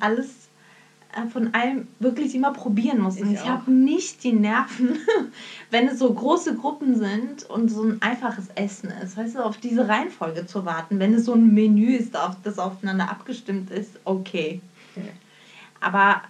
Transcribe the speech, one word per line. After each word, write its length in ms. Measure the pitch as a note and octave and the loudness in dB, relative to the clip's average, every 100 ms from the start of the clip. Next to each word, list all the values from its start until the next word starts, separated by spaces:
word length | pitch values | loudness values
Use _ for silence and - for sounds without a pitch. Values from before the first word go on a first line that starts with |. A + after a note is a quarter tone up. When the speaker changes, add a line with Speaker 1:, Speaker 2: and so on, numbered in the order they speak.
Speaker 1:
alles, 480 | G#3+ A#3 C4+ - _ _ _ _ _ _ _ - | -2 -2 -4 -12 _ _ _ _ _ _ _ -10
äh, 120 | A#3 | -6
von 240 | B3+ A3+ | -4 -2
allem 340 | A#3 B3 C4+ - - | 0 0 -2 -8 -4
wirklich 360 | B3+ B3 D4 B3+ | -2 0 -2 0
immer 160 | C#4 | -2
probieren 480 | C4+ A#3+ G#3 C#4+ B3 | -2 -2 0 2 2
muss. 220 | F#3+ F#3 | 2 0
Und 60 | G3+ | -2
Speaker 2:
Ich 80 | G3+ | -2
Speaker 1:
ich 80 | B3 | -2
hab 140 | B3+ | -2
Speaker 2:
auch. 40 | - | 2
Speaker 1:
nicht 540 | C4 C4+ E4+ - - B3+ | 4 4 2 -2 -6 0
die 80 | |
Nerven, 640 | A3 G#3 A#3 - - B3 - - A4 - | 2 4 2 -2 0 0 0 2 0 0
<laughs> 400 | - - - - | -8 -18 -18 -2
wenn 160 | A#3 C4 | 2 2
es 100 | B3+ | 2
so 140 | B3+ | 0
große 420 | G3+ B3+ F4+ D#4+ A#3 | 2 2 0 0 -4
Gruppen 420 | C#4+ D4+ C4+ A3+ | -4 -2 0 2
sind 520 | G3+ G#3 B3+ C#4+ - | 2 -2 -4 -8 -8
und 200 | G#3+ A3+ | -2 0
so 140 | G#3+ | 0
ein 180 | A3 G3+ | -2 0
einfaches 480 | G#3+ B3 A#3+ G#3 F#3 - | -2 -2 -4 -6 -10 -6
Essen 360 | G3+ - F#3+ - | -6 -6 -12 -10
ist, 140 | F#3 G#3 | -10 -8
weißt 200 | A3+ B3+ | -6 -4
du, 40 | A3+ | -4
auf 120 | G#3+ | -6
diese 300 | B3 A#3 G#3 | -2 0 2
Reihenfolge 580 | G#3+ E4+ - E3 E3 F3+ | 0 -2 -6 -6 -6 -8
zu 200 | G3+ F3+ | -6 -6
warten. 340 | E3 E3 G3 | -6 -4 0
Wenn 140 | G3 | 4
es 100 | A3+ | 4
so 100 | A#3 | 4
ein 200 | A#3 A3+ | 6 8
Menü 420 | G#3 G#3+ G#3 A#3 C4 | 8 6 6 4 2
ist, 220 | A3+ - | -2 -4
auf, 180 | A3+ - | -4 -6
das 160 | G#3 F#3+ | -8 -6
aufeinander 500 | F#3 F#3+ G3+ F#3+ F#3 | -6 -6 -4 -2 -4
abgestimmt 640 | G#3 - B3+ - G3 F#3 | -6 -12 -12 -8 -8 -6
ist, 200 | F#3+ G#3+ - | -8 -10 -8
okay. 560 | - F#3+ F#3+ F3+ D#3 F#3 - _ - - | -4 -4 -4 -4 -4 -6 -14 _ -18 -14
Speaker 2:
Ja. 60 | G#3 - _ _ - - - _ | -14 -16 _ _ -20 -20 -20 _
Speaker 1:
Aber 400 | F#3 G3 G3 G#3 - | -2 4 4 4 -2